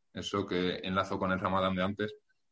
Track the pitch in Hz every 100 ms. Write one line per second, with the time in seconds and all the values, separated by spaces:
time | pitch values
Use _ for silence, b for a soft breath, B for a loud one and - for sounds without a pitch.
0 | _ - 90 101 95 90 90 87 95 95
1 | 95 95 95 92 95 95 95 92 95 104
2 | 107 - _ _ _